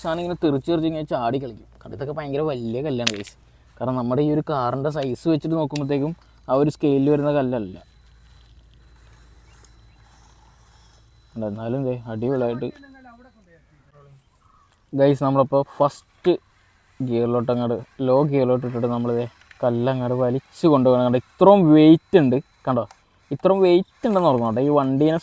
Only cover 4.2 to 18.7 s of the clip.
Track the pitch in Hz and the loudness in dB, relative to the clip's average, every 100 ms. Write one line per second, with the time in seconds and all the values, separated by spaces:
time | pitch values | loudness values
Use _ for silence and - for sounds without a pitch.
4.2 | 151 151 151 147 120 135 139 151 139 123 | 0 0 -2 -4 -4 -4 -4 -4 -6 -4
5.2 | 165 160 160 160 147 147 139 143 143 165 | -2 -2 -2 -4 -4 -4 -2 -2 -4 -6
6.2 | _ _ - 131 151 - 151 139 139 147 | _ _ -2 0 0 0 0 2 2 2
7.2 | 143 147 131 123 98 87 - _ _ - | 0 0 -2 -4 -6 -12 -20 _ _ -20
8.2 | - - - - _ _ - _ - - | -20 -20 -20 -20 _ _ -20 _ -20 -20
9.2 | - - - - - _ - _ _ _ | -20 -20 -20 -20 -20 _ -20 _ _ _
10.2 | _ _ _ _ _ _ _ _ _ _ | _ _ _ _ _ _ _ _ _ _
11.2 | _ - 107 104 113 131 131 123 120 110 | _ -10 -8 -8 -6 -4 -4 -6 -8 -6
12.2 | 120 135 120 120 127 - - - 254 240 | -4 -2 -4 -4 -8 -12 -20 -20 -20 -20
13.2 | 254 220 180 165 151 151 143 143 143 139 | -20 _ _ _ _ _ _ -20 -20 -20
14.2 | - _ _ _ _ _ _ 135 139 139 | -20 _ _ _ _ _ _ 0 2 2
15.2 | 139 139 131 139 139 - 143 - - _ | 0 0 2 0 -2 -2 -2 -2 -20 _
16.2 | 180 170 _ _ _ _ _ - 127 117 | -2 -2 _ _ _ _ _ -10 -4 -2
17.2 | 120 120 117 123 120 113 - - 131 131 | 0 0 -2 -2 -2 -4 -8 -6 0 2
18.2 | 151 139 123 127 127 | 2 2 2 0 -2